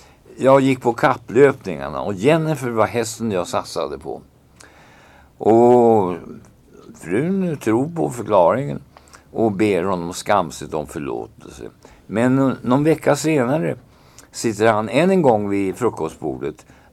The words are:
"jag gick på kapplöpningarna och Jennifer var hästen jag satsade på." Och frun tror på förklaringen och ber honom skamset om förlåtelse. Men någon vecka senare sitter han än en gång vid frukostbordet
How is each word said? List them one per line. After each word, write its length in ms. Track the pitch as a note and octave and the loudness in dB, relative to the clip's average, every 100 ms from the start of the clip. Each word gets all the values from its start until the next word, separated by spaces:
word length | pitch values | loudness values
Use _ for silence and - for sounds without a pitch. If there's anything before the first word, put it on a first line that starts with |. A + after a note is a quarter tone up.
| - _ - - | -20 _ -20 -2
"jag 240 | B2+ C3+ | 4 4
gick 200 | C3+ C3 | 4 0
på 120 | B2+ | 0
kapplöpningarna 1080 | A#2 D3+ - - G#2 C#3 B2+ F#2+ D#2 C#2 C#2+ | 0 0 0 -2 4 4 4 -6 -8 -8 -8
och 120 | D2 | -6
Jennifer 560 | G2+ A2+ D#3+ D#3 D3 B2 | -2 2 2 0 -4 -4
var 180 | A2+ G#2 | 0 0
hästen 440 | A#2 A2+ - A2+ | -2 -6 -6 -4
jag 160 | F#2+ E2 | -4 -4
satsade 500 | G2+ - - D2 C#2+ | -6 -6 -6 -6 -8
på." 240 | C#2+ C2 C#2 _ _ _ - _ - - - - _ - | -12 -14 -16 _ _ _ -20 _ -20 -20 -20 -20 _ -4
Och 800 | - A2+ A#2+ B2 A#2 A2 F#2 F2 - - - _ _ - - - | 4 6 8 8 6 4 2 -4 -12 -20 -20 _ _ -20 -20 -18
frun 560 | - F#2+ D#3+ G3 F3+ D3+ | -6 -4 -2 -2 -4 -4
tror 320 | - A2 C#3+ E3 | -2 -2 -2 -4
på 140 | D3+ | -6
förklaringen 720 | B2 G#2 G2+ E2 G#2+ C#3+ - - - _ - _ | -6 0 4 4 2 -4 -10 -14 -20 _ -20 _
och 200 | - A2+ | -2 -2
ber 320 | G2 G#2+ F#2 | 0 0 0
honom 300 | F2+ F#2 E2+ | -2 -4 -6
skamset 600 | - - G#2 E2 - D2 | -8 -2 -2 -2 -8 -10
om 140 | D#2 D2 | -8 -8
förlåtelse. 760 | E2+ C#2 A#1 A1 _ - - A1+ - - - - | -8 -8 -8 -12 _ -20 -18 -18 -20 -20 -20 -8
Men 480 | F#2+ B2 C3 C3+ - | -2 0 2 0 -2
någon 220 | A#2 C3 | 0 0
vecka 320 | D3 D#3 - C#3+ | 2 0 0 0
senare 600 | D3+ D#3 A#2+ D3+ E3+ - - _ _ - - | 0 0 0 -2 -4 -8 -12 _ _ -20 -20
sitter 360 | - A#2+ A2 A2 | -6 -4 0 2
han 220 | G#2+ A2 | 2 0
än 220 | B2+ F3 | 0 2
en 100 | F#3+ | 4
gång 280 | D3 A2 G#2 | 4 2 0
vid 260 | G2+ G2 F2+ | -2 -2 -2
frukostbordet 920 | A2+ - D#2+ - D#2 C2 C#2 C#2+ - - _ | -2 -2 -6 -6 -8 -6 -8 -10 -16 -20 _